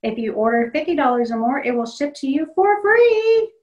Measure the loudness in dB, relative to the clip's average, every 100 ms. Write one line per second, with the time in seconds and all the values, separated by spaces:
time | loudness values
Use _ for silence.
0 | -8 -6 -6 -2 0 0 0 -4 -2 0
1 | 0 0 -2 -2 -2 -2 -2 -4 -4 -6
2 | -8 -6 -4 -4 -2 0 2 2 2 4
3 | 4 4 2 2 0 _